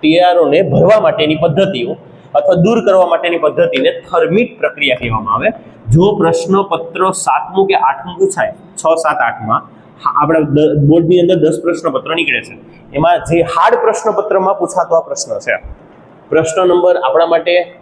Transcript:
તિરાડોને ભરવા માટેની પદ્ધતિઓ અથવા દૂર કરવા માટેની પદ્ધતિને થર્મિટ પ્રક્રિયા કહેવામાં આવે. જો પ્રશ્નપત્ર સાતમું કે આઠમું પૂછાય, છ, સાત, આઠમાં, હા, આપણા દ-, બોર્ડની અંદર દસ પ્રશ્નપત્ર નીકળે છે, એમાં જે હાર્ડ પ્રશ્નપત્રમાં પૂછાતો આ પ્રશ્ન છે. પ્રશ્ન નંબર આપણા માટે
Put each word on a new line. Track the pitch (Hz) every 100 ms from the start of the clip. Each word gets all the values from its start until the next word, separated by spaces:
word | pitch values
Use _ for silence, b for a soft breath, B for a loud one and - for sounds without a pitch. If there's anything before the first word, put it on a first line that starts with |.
તિરાડોને | 156 165 180 175 151 147
ભરવા | 185 135 170 214
માટેની | 165 147 151 156
પદ્ધતિઓ | 170 151 196 127 120 151 - B B -
અથવા | 147
દૂર | 175 180 233 196
કરવા | 190 175
માટેની | 165 175 170
પદ્ધતિને | 151 143 170 135 147
થર્મિટ | 170 - 175 156 190 247 -
પ્રક્રિયા | 151 147 143 127
કહેવામાં | 120 110 104
આવે. | 107 180 - B B 110
જો | 139 190 208
પ્રશ્નપત્ર | 165 165 - 196 196 165 - 175 185
સાતમું | - - 135 160 185 190
કે |
આઠમું | 190 131 139 180 175
પૂછાય, | 190 - -
છ, | - - -
સાત, | 160 160 156 -
આઠમાં, | 120 - 110 127 - B B -
હા, | - 143
આપણા | 147 160
દ-, | 147 139 151 147 143
બોર્ડની | 170 165 180
અંદર | 175 180
દસ | 233 -
પ્રશ્નપત્ર | 165 - 165 131 120 165
નીકળે | 156 120
છે, | - - - B -
એમાં | 139 165 175
જે | - 170
હાર્ડ | - 160 196 240
પ્રશ્નપત્રમાં | 233 202 220 202 208 190 185 190
પૂછાતો | 175 185 170 165
આ |
પ્રશ્ન | 160 139 139 135
છે. | - 98 - - - - - - -
પ્રશ્ન | 151 165 - 185
નંબર | 180 180 175
આપણા | 131 160 170
માટે | 170 170 175 175 -